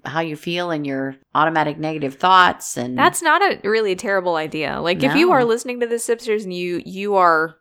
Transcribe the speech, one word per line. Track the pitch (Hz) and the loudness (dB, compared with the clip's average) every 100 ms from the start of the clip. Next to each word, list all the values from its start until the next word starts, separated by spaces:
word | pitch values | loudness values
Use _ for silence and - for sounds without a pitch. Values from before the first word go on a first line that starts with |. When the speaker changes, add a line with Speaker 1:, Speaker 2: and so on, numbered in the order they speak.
| - | -8
Speaker 1:
how | 151 | -4
you | 165 151 | -4 -6
feel | - 170 175 | -6 -4 -4
and | 156 147 | -4 -4
your | 135 135 135 _ 139 | -4 -6 -8 _ 0
automatic | 160 160 151 151 | 2 2 0 -2
negative | 156 156 139 135 | -6 -4 -6 -2
thoughts. | 185 185 180 - - - | 4 6 6 2 -6 -8
And | 247 254 | -6 0
Speaker 2:
That's | 311 - | 0 0
not | 330 320 | 0 2
a | 392 - 196 | 2 -2 -2
really | 220 214 185 | -2 0 -2
terrible | 214 196 180 165 | -2 -2 0 -2
idea. | 156 156 143 - | -4 -4 -4 -4
Like, | 165 185 | -2 0
if | 262 285 | 2 2
you | 359 | 4
Speaker 1:
No. | |
Speaker 2:
are | 294 240 | 4 2
listening | 233 254 247 | 0 -4 -6
to | 240 | -4
this, | 233 - | -4 -2
sisters, | 226 240 214 190 | -4 -2 -4 -4
and | |
you, | 180 175 175 - | -6 -4 -6 -8
you | 190 202 196 | -8 0 4
are | 180 160 160 156 | 6 4 0 -6